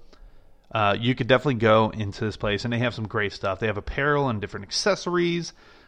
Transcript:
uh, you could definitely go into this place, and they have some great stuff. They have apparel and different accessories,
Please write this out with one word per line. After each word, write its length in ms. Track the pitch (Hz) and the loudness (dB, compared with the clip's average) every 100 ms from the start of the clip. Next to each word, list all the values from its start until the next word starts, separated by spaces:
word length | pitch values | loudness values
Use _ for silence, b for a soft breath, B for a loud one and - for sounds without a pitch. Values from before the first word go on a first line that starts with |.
| - b b b b - - | -20 b b b b -20 -6
uh, 240 | 110 104 101 | 0 2 2
you 160 | 117 127 | 2 0
could 120 | 120 | 4
definitely 280 | 127 147 120 | 4 4 2
go 340 | 110 107 110 | 6 6 4
into 340 | 104 101 - 110 | 0 -6 -4 -6
this 120 | - | -4
place, 260 | 110 101 | -2 -2
and 80 | 120 | -2
they 60 | 117 | -2
have 160 | 120 | -2
some 140 | 113 107 | -2 -4
great 260 | 113 101 | -2 -4
stuff. 260 | - 101 95 | -2 -4 -2
They 80 | 113 | -2
have 100 | 104 | -4
apparel 520 | - - 143 143 139 | -6 -2 0 2 0
and 100 | 113 | -2
different 260 | 98 104 101 | -6 -10 -8
accessories, 880 | - 214 185 - 175 175 170 170 - B B | -2 0 0 -2 0 0 -2 -6 -14 B B